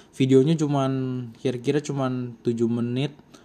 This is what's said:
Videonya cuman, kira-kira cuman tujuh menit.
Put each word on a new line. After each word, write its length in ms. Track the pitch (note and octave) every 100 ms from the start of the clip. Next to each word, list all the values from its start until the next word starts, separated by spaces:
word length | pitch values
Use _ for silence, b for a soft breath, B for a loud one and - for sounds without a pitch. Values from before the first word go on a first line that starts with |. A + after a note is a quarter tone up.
| B
Videonya 400 | - C3 C3 C#3+
cuman, 360 | D#3+ D3 C#3+ C3+ C3+ B2+ B2+ A#2 A2+
kira-kira 440 | C3+ B2 C3+ D3
cuman 560 | C#3+ C#3 C3 B2+ B2 A#2 B2
tujuh 240 | A#2 A#2
menit. 440 | A#2+ A#2+ B2 C#3+ - - B